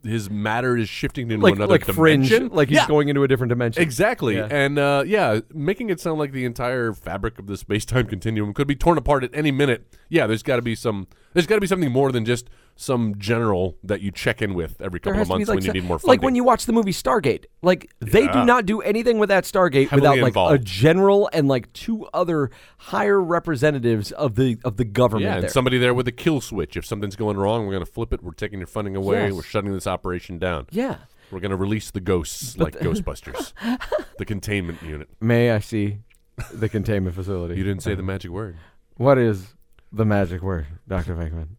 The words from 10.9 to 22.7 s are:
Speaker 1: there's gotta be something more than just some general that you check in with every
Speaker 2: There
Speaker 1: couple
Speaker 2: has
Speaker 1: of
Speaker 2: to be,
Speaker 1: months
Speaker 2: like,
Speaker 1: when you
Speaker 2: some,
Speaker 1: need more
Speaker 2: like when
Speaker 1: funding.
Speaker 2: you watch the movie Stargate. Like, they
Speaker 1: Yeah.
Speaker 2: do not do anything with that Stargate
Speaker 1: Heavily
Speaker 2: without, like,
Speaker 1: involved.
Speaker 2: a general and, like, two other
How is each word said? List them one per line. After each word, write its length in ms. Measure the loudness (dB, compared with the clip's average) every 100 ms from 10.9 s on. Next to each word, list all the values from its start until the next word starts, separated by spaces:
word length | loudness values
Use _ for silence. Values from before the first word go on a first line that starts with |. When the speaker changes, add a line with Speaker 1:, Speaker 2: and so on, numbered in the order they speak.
| -4 -8 _ _
Speaker 1:
there's 120 | -2 2
gotta 140 | 0
be 60 | 2
something 260 | 0 0
more 180 | 2 2
than 120 | 0
just 240 | 0 -2 -4 -20 _
some 400 | _ -4 -2 0 -4
general 580 | -2 0 2 0 0 -6
that 160 | -6 -4
you 100 | -4
check 300 | -4 -4 -2
in 140 | -2
with 260 | -4 -6 -8
every 180 | -10 -6
Speaker 2:
There 140 | -4
Speaker 1:
couple 60 | -2
Speaker 2:
has 100 | 0
Speaker 1:
of 60 |
Speaker 2:
to 0 |
be, 40 | 0
Speaker 1:
months 80 | 0
Speaker 2:
like, 40 | -2
Speaker 1:
when 60 |
you 20 | -2
Speaker 2:
some, 60 |
Speaker 1:
need 100 | -4
more 120 | -2 -2
Speaker 2:
like 60 | 2
when 120 | 2
Speaker 1:
funding. 160 | 2 2
Speaker 2:
you 80 |
watch 200 | 2 2
the 80 | 2
movie 180 | 0 0
Stargate. 540 | -2 0 0 0 -2 -6 _
Like, 320 | 0 0 -2 _
they 240 | 2 4
Speaker 1:
Yeah. 80 | 4
Speaker 2:
do 120 | 4 4
not 180 | 4
do 160 | 2 -2
anything 380 | 0 0 2 2
with 100 | 4
that 160 | 2
Stargate 440 | 2 2 4 4 4
Speaker 1:
Heavily 120 | 6 6
Speaker 2:
without, 140 | 6
like, 80 | 4
Speaker 1:
involved. 240 | 4 4
Speaker 2:
a 40 | 4
general 680 | 2 2 4 6 6 6 4
and, 140 | 2 2
like, 220 | 2 -2
two 320 | -14 -8 -6 -4
other 360 | -4 0 0 -2 -6 -20